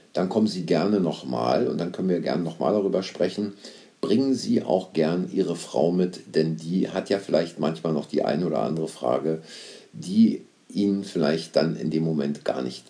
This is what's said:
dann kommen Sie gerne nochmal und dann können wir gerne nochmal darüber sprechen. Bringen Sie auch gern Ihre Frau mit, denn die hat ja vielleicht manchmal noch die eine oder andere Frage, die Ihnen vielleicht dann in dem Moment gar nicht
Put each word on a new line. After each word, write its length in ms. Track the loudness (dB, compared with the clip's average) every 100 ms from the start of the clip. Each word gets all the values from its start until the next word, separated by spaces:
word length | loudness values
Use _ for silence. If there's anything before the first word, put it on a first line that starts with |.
| _ -2
dann 140 | 0
kommen 180 | 2 2
Sie 180 | 0 0
gerne 360 | 2 4 2
nochmal 640 | 2 -2 -4 -2 2 2 2
und 100 | -2
dann 140 | -4
können 160 | -2 0
wir 140 | 0
gerne 200 | 0 -2
nochmal 300 | -2 -2 0
darüber 320 | 2 2 0
sprechen. 500 | -2 -2 -2 -2 -6 -8 -18 -20 -20 _
Bringen 340 | 0 2 2
Sie 300 | 0 0 0
auch 300 | 2 0 0
gern 360 | 0 2 0 0
Ihre 260 | 0 0 -2
Frau 340 | -4 2 2
mit, 440 | 4 0 -2 -4 0
denn 200 | 0 -2
die 340 | -2 0 0
hat 200 | -2 -2
ja 100 | -2
vielleicht 400 | 2 0 0 -2
manchmal 320 | -4 -2 -2
noch 140 | -2 -2
die 180 | 0
eine 220 | 0 0 0
oder 140 | 0
andere 280 | 0 -2 -4
Frage, 540 | -4 -2 0 0 -4 -6 -18 -18 -20 -18
die 500 | -12 0 6 6 4 -6 _ -8
Ihnen 340 | 0 2 0
vielleicht 520 | -2 0 2 0 0 0
dann 180 | 2 0
in 160 | -2
dem 120 | 0
Moment 420 | 0 0 -2 -2 -4
gar 160 | -2
nicht 240 | -4 -8 -14